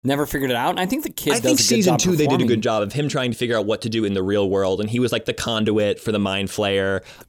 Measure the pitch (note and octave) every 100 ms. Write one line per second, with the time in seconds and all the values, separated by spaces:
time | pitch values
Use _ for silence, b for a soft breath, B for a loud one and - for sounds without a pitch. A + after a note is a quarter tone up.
0 | B2+ C#3+ C#3+ D3 C3+ A#2+ C#3 F3+ F#3 C4
1 | D4+ - - A#3+ A#3 C#4 - A3+ F3+ D#3+
2 | F#3 E3+ D3 C3 A#2+ A2+ A#2 A2 G#2 B2+
3 | D3 C#3 B2+ A2+ A#2+ A#2 G#2 G#2+ A#2+ A2+
4 | G#2 G2 F#2 G#2 G2 G2 F#2+ F#2+ G#2 A#2+
5 | B2 A#2 A#2 A#2 - A2+ G#2+ G#2+ G#2 F#2
6 | - G#2 G2 G2 G2 - G2+ G2 G2 F#2+
7 | B B